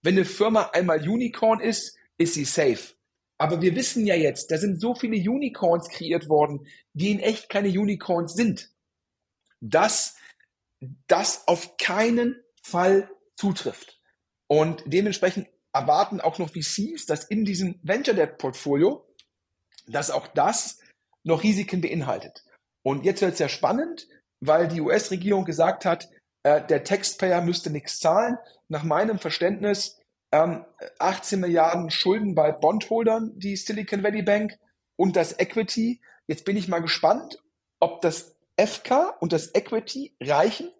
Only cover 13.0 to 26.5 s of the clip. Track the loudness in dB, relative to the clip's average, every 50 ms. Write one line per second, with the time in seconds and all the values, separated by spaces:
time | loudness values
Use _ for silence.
13 | 2 -2 -14 _ _ _ _ -4 -2 -2 -2 -2 -6 -8 -8 -8 -20 -20 _ _
14 | _ _ _ _ _ _ _ _ _ _ 4 4 4 2 0 -6 -8 -2 0 0
15 | 0 0 0 0 0 0 0 -2 -10 _ _ _ _ _ _ -2 2 2 2 2
16 | 2 0 -2 -2 -2 -2 -2 -2 -8 -6 -6 -8 -6 -6 -4 -4 -6 -6 -6 -10
17 | -6 -4 -6 -6 -4 -6 -4 -2 -2 -2 -2 -2 -4 -6 -6 -8 -2 -2 -2 0
18 | 2 0 2 2 2 0 0 -6 -6 -6 -6 -6 -2 0 2 4 4 2 2 0
19 | _ _ _ _ _ _ _ _ _ _ _ _ _ _ _ -20 _ -6 -6 -4
20 | -4 -2 -2 -4 -4 -2 -2 0 2 2 0 -2 -4 -6 -10 _ _ _ _ _
21 | _ _ _ _ _ 0 0 2 4 2 2 2 0 -2 -4 -4 -2 -2 -4 -4
22 | -2 -4 -4 -6 -6 -14 _ -20 _ _ _ _ _ _ _ _ _ -4 -4 0
23 | 0 -2 0 2 0 -2 0 0 -2 -2 -2 -2 0 0 0 0 -2 -6 -8 -14
24 | -16 _ _ _ _ _ _ _ 2 2 4 4 4 2 -2 -4 0 2 2 0
25 | 0 -2 -6 -4 0 0 0 0 0 -2 0 2 2 2 2 0 0 -2 -2 -2
26 | -4 -20 _ _ _ _ _ _ _ 4